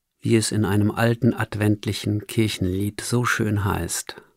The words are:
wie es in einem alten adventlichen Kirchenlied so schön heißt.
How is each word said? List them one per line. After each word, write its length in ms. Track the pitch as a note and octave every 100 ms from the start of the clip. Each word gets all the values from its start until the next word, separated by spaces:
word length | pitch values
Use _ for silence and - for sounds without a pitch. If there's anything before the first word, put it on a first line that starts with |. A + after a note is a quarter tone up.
| _ _
wie 160 | A#2 A2+
es 160 | A2
in 120 | G#2+
einem 280 | G2+ G2+ G#2
alten 420 | - A#2 A#2 A#2+
adventlichen 920 | - A#2 G2+ G#2+ G#2 - G2+ - G#2 -
Kirchenlied 720 | - G#2+ - F#2 F#2 G#2 -
so 240 | - A#2
schön 400 | A#2+ - A2 G#2
heißt. 580 | G2 F2 F2 - - - -